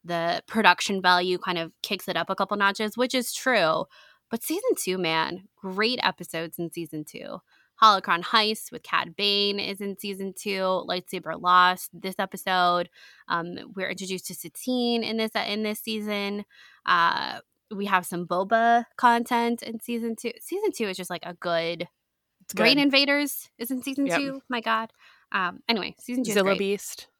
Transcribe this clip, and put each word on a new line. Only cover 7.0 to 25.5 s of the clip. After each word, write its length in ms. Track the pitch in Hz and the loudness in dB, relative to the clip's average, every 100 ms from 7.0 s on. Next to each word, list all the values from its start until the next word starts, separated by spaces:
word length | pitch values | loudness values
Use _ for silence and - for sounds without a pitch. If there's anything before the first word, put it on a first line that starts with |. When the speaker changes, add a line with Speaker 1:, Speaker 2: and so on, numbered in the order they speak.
| 151 | -10
Speaker 1:
two. 360 | - - 185 _ _ _ _ | -12 -12 -14 _ _ _ _
Holocron 400 | 220 196 185 170 | 6 6 2 -2
Heist 480 | 175 226 214 220 - | 2 2 2 -2 -8
with 100 | - | -14
Cad 320 | - 170 175 165 | -4 -2 -2 -2
Bane 440 | 202 202 202 202 | 0 2 0 -2
is 200 | - 196 | -6 -6
in 180 | 202 190 | -8 -8
season 340 | 208 196 196 185 | -8 -6 -8 -6
two. 260 | 208 190 190 185 - | -6 -2 0 0 -2
Lightsaber 500 | 180 - 185 160 165 | -6 -4 -10 -8 -2
Lost 500 | 180 180 180 185 - | 6 8 8 4 -6
this 220 | 170 190 185 | -10 -8 -4
episode. 720 | 190 196 - 185 180 175 175 _ - - - | -6 -4 0 4 4 2 -2 _ -20 -20 -6
Um, 280 | 170 175 175 - 190 | -4 -4 -10 -12 -8
we're 140 | 185 | -6
introduced 360 | 180 190 185 - | -6 -6 -8 -8
to 60 | 180 | -14
Satine 680 | 160 - - 247 240 233 | -14 -10 -4 0 0 0
in 140 | 220 220 | -2 -2
this, 140 | 220 220 | -2 -2
in 260 | - 208 | -2 -2
this 160 | 214 214 | -4 -4
season. 680 | - 220 208 208 202 202 208 - - _ - | -6 -6 -4 -4 -4 -6 -10 -20 -20 _ 0
Uh, 540 | 175 170 - - - _ _ _ 196 | 4 4 2 -4 -8 _ _ _ -8
we 100 | 202 | 0
have 200 | 190 175 | 0 0
some 200 | 175 175 | -6 -2
Boba 580 | 180 196 226 233 233 233 - | -2 2 2 4 2 0 2
content 640 | 247 233 233 233 233 233 | 4 4 2 0 0 -2
in 180 | - 226 | -6 -10
season 360 | - 233 226 220 | -6 -4 -4 -6
two. 160 | 233 - | -8 -10
Season 320 | - 370 415 | -8 -2 -2
two 140 | - 208 | -2 -4
is 120 | 185 | -4
just, 120 | 180 | -8
like, 120 | 170 - | -8 -10
a 100 | 180 | -6
good 520 | 175 170 165 170 175 _ _ _ _ _ | 0 0 0 -4 -8 _ _ _ _ _
Speaker 2:
It's 120 | - 196 | -10 2
Speaker 1:
Brain 200 | 226 277 | 4 6
Speaker 2:
good. 60 | |
Speaker 1:
Invaders 680 | 285 269 277 285 285 - - _ | 6 4 4 2 0 -6 -12 _
is 100 | 240 | -8
in 140 | 254 | -6
season 240 | 277 269 277 | -6 -2 0
Speaker 2:
Yep. 120 | 277 | 0
Speaker 1:
two. 220 | 277 269 _ | -2 -8 _
My 120 | 240 | -6
God. 300 | 226 220 226 _ - _ _ | -2 -2 -4 _ -20 _ _
Um, 280 | 202 180 | -2 -2